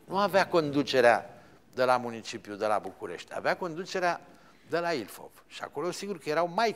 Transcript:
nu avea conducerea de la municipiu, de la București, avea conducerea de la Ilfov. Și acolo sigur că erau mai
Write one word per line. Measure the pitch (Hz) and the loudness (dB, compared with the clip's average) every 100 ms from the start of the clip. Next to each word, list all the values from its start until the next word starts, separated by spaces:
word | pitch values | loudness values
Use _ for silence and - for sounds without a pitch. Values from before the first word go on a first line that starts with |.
nu | - 190 | -6 0
avea | 202 190 175 | 2 4 4
conducerea | 180 147 143 139 131 120 107 - - - - _ | 2 2 0 2 6 8 6 2 -16 -20 -20 _
de | - | 0
la | 127 123 | 2 2
municipiu, | 120 117 - 113 98 | 0 -10 -10 -12 -10
de | 101 107 | -2 0
la | 101 | 0
București, | 95 - 101 85 - | -2 -10 -10 -10 -10
avea | - 131 180 | -6 -2 -2
conducerea | 185 160 190 190 175 160 - - - - - | -4 -8 -6 -2 -2 -4 -8 -20 -20 -20 -6
de | 156 | -4
la | 170 | -2
Ilfov. | 160 95 - 73 - - | -4 -6 -12 -18 -20 -20
Și | - | -12
acolo | - 139 170 | -10 -6 -6
sigur | 165 202 180 | -6 -8 -8
că | 147 | -2
erau | 151 175 | 0 0
mai | 180 226 | 0 0